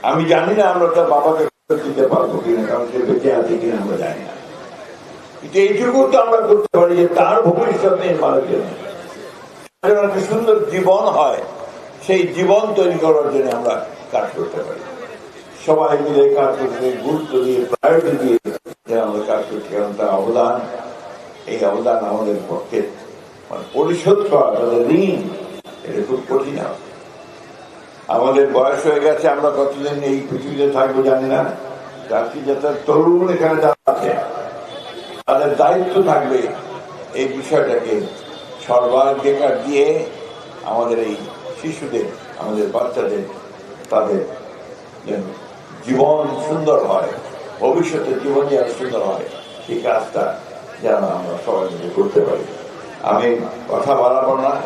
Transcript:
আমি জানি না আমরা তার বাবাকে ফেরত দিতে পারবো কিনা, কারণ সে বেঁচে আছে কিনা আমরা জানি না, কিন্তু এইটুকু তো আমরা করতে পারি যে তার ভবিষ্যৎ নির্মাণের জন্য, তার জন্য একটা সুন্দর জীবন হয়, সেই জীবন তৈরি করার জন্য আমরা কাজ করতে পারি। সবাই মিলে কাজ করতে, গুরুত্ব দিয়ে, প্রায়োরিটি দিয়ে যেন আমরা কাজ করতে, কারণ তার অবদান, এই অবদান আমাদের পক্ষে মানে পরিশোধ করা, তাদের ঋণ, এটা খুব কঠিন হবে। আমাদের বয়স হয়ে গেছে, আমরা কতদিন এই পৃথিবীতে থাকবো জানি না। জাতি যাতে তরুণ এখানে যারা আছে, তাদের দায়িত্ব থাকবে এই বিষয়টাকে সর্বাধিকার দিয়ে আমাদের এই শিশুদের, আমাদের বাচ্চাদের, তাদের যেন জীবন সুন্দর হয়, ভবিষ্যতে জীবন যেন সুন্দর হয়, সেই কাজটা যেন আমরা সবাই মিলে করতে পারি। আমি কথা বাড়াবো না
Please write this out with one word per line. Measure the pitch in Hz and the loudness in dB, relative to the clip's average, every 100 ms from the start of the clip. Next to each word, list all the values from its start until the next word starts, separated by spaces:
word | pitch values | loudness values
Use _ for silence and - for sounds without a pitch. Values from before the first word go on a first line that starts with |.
| 120 | 2
আমি | 160 160 | 0 4
জানি | 165 170 214 | 4 4 4
না | 190 | 4
আমরা | 180 170 165 | 4 2 4
তার | 170 | 4
বাবাকে | 147 156 160 151 | 4 4 2 0
ফেরত | _ _ 151 139 | _ _ -2 -2
দিতে | - - | 2 2
পারবো | - - 101 | 2 0 -2
কিনা, | 117 113 107 | 0 0 0
কারণ | 120 120 | -2 -2
সে | 127 123 | -2 0
বেঁচে | 123 135 123 | 2 2 2
আছে | 113 117 | 0 0
কিনা | 117 107 | 0 -2
আমরা | 101 95 | -4 -4
জানি | 85 - - | -4 -6 -10
না, | - - - - - - - - - - - | -14 -16 -18 -18 -18 -18 -18 -20 -20 -20 -18
কিন্তু | 151 190 | -2 4
এইটুকু | 202 208 247 262 262 | 4 4 2 4 6
তো | 262 | 6
আমরা | 233 226 220 | 6 4 6
করতে | 208 - 175 | 4 6 4
পারি | 175 175 | 6 6
যে | 170 175 | 4 4
তার | 175 220 170 | 4 4 4
ভবিষ্যৎ | 175 - - 196 - | 4 2 2 2 2
নির্মাণের | 180 160 143 135 - | 2 2 2 2 2
জন্য, | - - - - - - - - - - - - _ | -2 -2 -8 -12 -14 -14 -16 -16 -18 -20 -20 -20 _
তার | 196 | 2
জন্য | 208 196 | 4 4
একটা | 190 190 | 0 0
সুন্দর | 220 226 208 - | 0 4 4 4
জীবন | 185 - - 208 151 | 0 4 4 4 4
হয়, | 143 - - - - - - - - | 2 2 -6 -12 -14 -16 -18 -14 0
সেই | 185 170 135 | 2 2 0
জীবন | 185 202 214 180 | 4 4 4 2
তৈরি | 175 165 | 2 2
করার | 160 151 139 | 4 4 4
জন্য | 135 127 117 | 2 0 0
আমরা | 120 110 - - - | 0 -2 -4 -12 -4
কাজ | 120 - - | -2 -2 -4
করতে | - 76 - | -6 -6 -8
পারি। | - - - - - - - - - - | -10 -12 -14 -14 -16 -18 -20 -20 -10 2
সবাই | 156 147 147 | 4 4 2
মিলে | 147 143 139 139 | 2 6 6 6
কাজ | 135 - | 2 0
করতে, | 131 117 127 120 | -2 -2 -2 -2
গুরুত্ব | 123 156 151 131 123 | -2 -2 0 0 2
দিয়ে, | 123 120 | 0 0
প্রায়োরিটি | 120 - 165 - - | 0 4 4 4 0
দিয়ে | 127 117 104 - - - - | 2 2 0 -10 -12 -20 -4
যেন | 113 110 | -2 0
আমরা | 104 107 | -2 -2
কাজ | 104 - | -2 -2
করতে, | 104 101 | -8 -6
কারণ | 104 101 101 | -4 -4 -2
তার | 104 - | 0 0
অবদান, | 113 117 - - - - - - - - - - - | 2 2 2 0 -4 -10 -12 -14 -16 -18 -18 -16 -8
এই | 107 101 | -2 0
অবদান | 101 - 113 101 | 0 0 0 0
আমাদের | 104 104 101 90 | -2 -2 -4 -4
পক্ষে | 90 - 110 104 - - - - - - | -8 -4 -4 -4 -8 -18 -20 -20 -20 -12
মানে | - - 131 | -12 -6 -2
পরিশোধ | 156 170 190 202 - | 0 0 2 2 4
করা, | - - 110 | 4 4 2
তাদের | 120 117 120 165 | 2 2 4 4
ঋণ, | 196 180 - - - - - - - | 4 0 -4 -10 -14 -16 -18 -18 -8
এটা | - - | -6 -2
খুব | 127 - | -4 0
কঠিন | 135 135 - | -2 -2 -6
হবে। | - - - - - - - - - - - - - - - 113 | -6 -8 -14 -20 -20 -20 -20 -20 -20 -20 -20 -20 -20 -20 -2 0
আমাদের | 131 139 139 127 | 4 4 4 4
বয়স | 131 - 160 | 2 2 0
হয়ে | 147 151 | 2 2
গেছে, | 147 156 | 2 2
আমরা | 143 147 139 | 2 0 2
কতদিন | 139 139 143 143 143 | -2 -2 -4 -4 -2
এই | 135 131 | -2 -2
পৃথিবীতে | 127 139 139 143 139 | -6 -6 0 2 2
থাকবো | 135 131 135 | 2 2 2
জানি | 131 131 | 2 2
না। | 131 - - - - - - - | 0 -2 -6 -12 -14 -16 -16 -4
জাতি | 110 123 151 135 | -2 -2 -6 -2
যাতে | 139 147 139 - | 0 0 -2 2
তরুণ | 151 165 175 185 | 4 6 4 4
এখানে | 175 160 156 | 2 2 2
যারা | 151 156 - | 2 2 0
আছে, | - - - - - - - - - - - - - - | 0 0 -2 -4 -8 -10 -12 -14 -14 -14 -14 -14 -12 0
তাদের | - 147 - | 2 2 4
দায়িত্ব | - 185 185 196 175 | 4 4 2 2 4
থাকবে | 151 131 131 - - - - - - - - | 2 2 0 -2 -6 -12 -14 -14 -16 -10 -4
এই | 135 135 | -4 -4
বিষয়টাকে | 135 151 135 117 117 104 98 - - - - - - | 0 0 2 0 0 -2 -2 -10 -16 -18 -16 -16 0
সর্বাধিকার | 120 123 127 139 139 143 139 143 127 | 2 4 4 4 2 2 2 2 0
দিয়ে | 131 143 143 156 - - - - - - - | 0 2 4 2 -2 -8 -16 -16 -18 -14 -4
আমাদের | 110 120 117 110 | -2 0 0 -2
এই | 101 101 - - - | -4 -8 -14 -14 -10
শিশুদের, | 160 - 139 117 - - - - | -10 -8 -6 -4 -4 -8 -16 -12
আমাদের | 104 107 104 | -6 -2 -2
বাচ্চাদের, | 117 123 - 107 104 95 - - - - - - | 0 -2 -2 -2 -2 -6 -12 -16 -18 -18 -18 -2
তাদের | 107 104 98 90 - - - - - - - - | 0 0 -2 -4 -10 -16 -18 -18 -18 -20 -18 -8
যেন | - - - - - - - 113 | -8 -8 -14 -18 -20 -20 -16 -4
জীবন | 127 147 151 143 135 151 | 2 4 4 0 -4 -4
সুন্দর | 160 151 - - | -2 2 2 4
হয়, | 98 - - - - - - | 0 -2 -6 -12 -14 -14 -2
ভবিষ্যতে | 117 156 170 160 131 131 | 0 2 0 -2 -2 -2
জীবন | 139 139 139 | 0 0 2
যেন | 135 120 - | 2 0 -4
সুন্দর | 127 113 98 | -4 -2 -2
হয়, | 95 - - - - | -4 -6 -12 -16 -18
সেই | - 117 123 | -8 -4 0
কাজটা | 110 - - - - - - - - | -2 -2 -4 -4 -4 -12 -16 -16 -8
যেন | 110 101 95 90 | 0 0 0 -4
আমরা | 87 87 - | -6 -6 -2
সবাই | 98 92 | -2 -2
মিলে | 85 85 92 | -4 -6 0
করতে | 101 - 85 | 2 2 2
পারি। | - - - - - - - - | 0 -4 -12 -14 -16 -16 -8 0
আমি | 107 120 117 117 - - | 2 2 0 -2 -10 -6
কথা | 113 139 131 | -4 0 2
বাড়াবো | 123 131 131 131 | 4 2 2 2
না | 135 147 | 0 -2